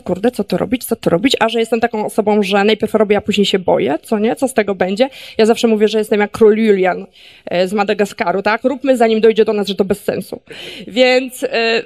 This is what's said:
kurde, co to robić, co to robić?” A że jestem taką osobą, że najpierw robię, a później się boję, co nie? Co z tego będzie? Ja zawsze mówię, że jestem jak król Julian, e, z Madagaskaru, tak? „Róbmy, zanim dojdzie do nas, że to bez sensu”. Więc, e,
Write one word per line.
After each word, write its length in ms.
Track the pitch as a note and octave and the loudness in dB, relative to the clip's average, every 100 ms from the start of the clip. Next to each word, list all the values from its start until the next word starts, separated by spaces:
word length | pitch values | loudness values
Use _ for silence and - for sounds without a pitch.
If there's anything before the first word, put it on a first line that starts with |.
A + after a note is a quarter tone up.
kurde, 280 | - F3+ A3+ | -2 -2 -2
co 120 | - | -2
to 140 | G3+ F3+ | -4 -2
robić, 280 | F3+ B3 - | -2 -4 -4
co 100 | A3+ | -4
to 140 | - | 0
robić?” 260 | E3+ C4 - | 0 2 0
A 100 | A3+ | 0
że 100 | A3+ | 0
jestem 200 | A3+ A3+ | -2 0
taką 260 | F#3+ G#3+ F#3+ | -2 -2 -6
osobą, 380 | - G3+ G#3 | -2 0 2
że 200 | F#3+ G3+ | 2 2
najpierw 300 | G3+ A3 G#3+ | 2 0 0
robię, 240 | G#3+ G#3+ G3+ | 0 2 0
a 40 | |
później 240 | - G#3 G3 | 0 0 0
się 140 | F#3+ | 0
boję, 380 | F3 E3+ G#3+ D#4 | 0 0 0 -4
co 160 | - G#3+ | -4 -2
nie? 160 | A3 D4 | -2 -2
Co 120 | C4 | -2
z 60 | |
tego 220 | - G3+ F#3+ | -2 -2 0
będzie? 340 | F3+ G3+ C4 - - - | -2 0 -2 -4 -8 0
Ja 80 | A3 | 2
zawsze 220 | A3+ A#3 | 2 2
mówię, 200 | G#3+ G#3+ | 2 2
że 100 | A3 | 0
jestem 220 | G#3 G#3 | 0 0
jak 120 | G#3 | 0
król 260 | - A3 G#3+ | 4 4 6
Julian, 480 | A3 G3 F#3 F3 G3 _ - - - | 4 2 2 -2 -8 _ -20 -18 -6
e, 220 | F3 F#3 | -2 0
z 60 | |
Madagaskaru, 680 | G#3 G3+ G3+ G3+ - F3+ F#3 | 0 0 0 -2 -2 -2 -2
tak? 220 | G#3 A3+ | 0 0
„Róbmy, 340 | B3+ C4 C#4 B3+ | -2 -2 0 2
zanim 240 | A3+ A3 | 2 4
dojdzie 240 | A3+ G#3+ A3 | 4 4 2
do 80 | |
nas, 140 | G#3 F#3+ | 0 -2
że 80 | F#3+ | -2
to 100 | F#3+ | -2
bez 180 | G3+ | -4
sensu”. 380 | - - - - - - - - F#3+ | -4 -6 -6 -14 -16 -18 -16 -16 -6
Więc, 560 | G3 B3+ B3+ C4 - | 2 2 2 -2 -6
e, 400 | C4+ A3+ A3+ A3+ | -4 -2 0 -2